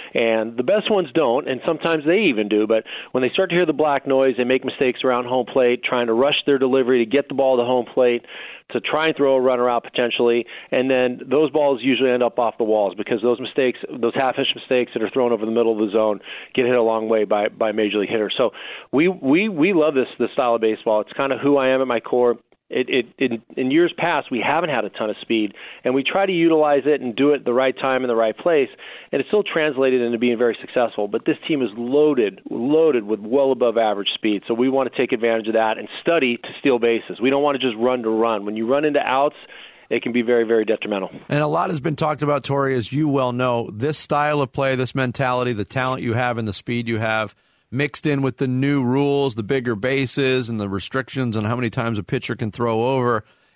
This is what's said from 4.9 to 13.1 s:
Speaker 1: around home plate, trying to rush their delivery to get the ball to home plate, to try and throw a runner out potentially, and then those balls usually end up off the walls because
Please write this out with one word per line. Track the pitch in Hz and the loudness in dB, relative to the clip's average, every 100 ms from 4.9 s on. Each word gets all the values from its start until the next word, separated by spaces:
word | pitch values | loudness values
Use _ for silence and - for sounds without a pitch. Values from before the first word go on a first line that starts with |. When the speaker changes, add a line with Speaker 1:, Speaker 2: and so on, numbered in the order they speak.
| 120 | 0
Speaker 1:
around | 131 123 123 | 0 0 0
home | 127 120 | -2 0
plate, | 135 123 123 | 2 2 2
trying | - 127 120 | 0 0 2
to | |
rush | 113 139 143 - | 2 2 0 0
their | 135 | 2
delivery | 131 131 123 127 | 2 2 4 2
to | 110 | 2
get | 139 143 | 0 0
the | |
ball | 131 135 127 | 0 2 2
to | |
home | 120 127 117 | 2 0 0
plate, | - 123 120 - - - - - | 2 2 2 -6 -16 -16 -18 -8
to | 120 | -6
try | - 151 160 | -2 -2 0
and | 147 | 2
throw | 139 135 | 2 4
a | |
runner | 127 123 123 | 2 2 2
out | 117 | 0
potentially, | - - 120 - 120 120 117 - - | -2 -2 -2 2 2 2 -2 -10 -4
and | 135 131 | 0 2
then | 127 127 123 131 | 2 0 -2 -2
those | 139 151 | 2 2
balls | 151 143 131 | 2 2 2
usually | 127 127 131 | 0 2 2
end | 123 | 2
up | 120 - | 0 0
off | 117 - | -2 0
the | |
walls | 110 107 98 92 | 0 2 2 -2
because | 101 | -4